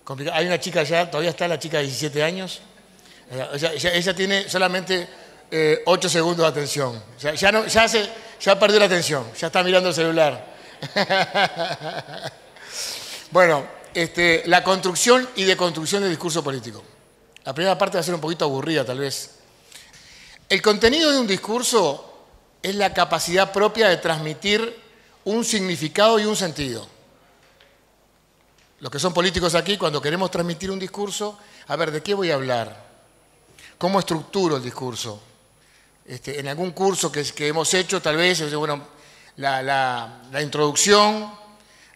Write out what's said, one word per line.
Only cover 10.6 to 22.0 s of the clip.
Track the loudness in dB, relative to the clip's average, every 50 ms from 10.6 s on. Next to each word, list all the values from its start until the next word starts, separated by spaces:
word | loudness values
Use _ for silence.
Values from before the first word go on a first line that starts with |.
| -20 -20 -16 -14 -14 -4 -2
<laughs> | -2 0 2 2 0 0 0 2 0 0 0 0 -4 -6 -6 -6 -8 -10 -10 -10 -10 -12 -12 -14 -14 -14 -14 -16 -16 -20 -20 -20 -20 -18 -14 -12 -10 -10 -10 -10 -12 -12 -14 -14 -16 -12 0
Bueno, | 4 4 6 6 4 2 0 -6 -12 -18 -20 -8
este, | -4 -4 -4 -2 0 2 4 4 4 2 4
la | 4 4 4
construcción | 4 4 0 0 0 -2 -2 2 4 4 4 4 4 0 -4
y | 0
deconstrucción | 2 2 2 2 2 0 0 -2 -4 -2 -2 -2
del | 0 -2
discurso | -2 -2 -4 -4 -2 -2 -2
político. | -2 -4 -6 -8 -12 -14 -16 -18 -20 -20 _ _ _ _ _ _ _ _ -14
La | -12 -10
primera | -6 0 0 2 2
parte | 2 0 0 0
va | -2
a | -2
ser | -2 -4
un | -4
poquito | -4 -6 -2 -2 0
aburrida, | 0 0 -2 -2 0 0 0 0
tal | -2 -4 -4
vez. | -4 -6 -6 -8 -10 -14 -18 -20 _ _ _ _ _ _ -20 -20 -20 -20 -20 -20 -20 -20 -20 -20 -20 -20 -20 -20 _ -2
El | -2 2
contenido | 4 2 4 4 4 4 4 4 4 4
de | 4 2
un | 2
discurso | 0 0 -2 -2 -4 -4 -2 0 2 2 2 2 2 0 -4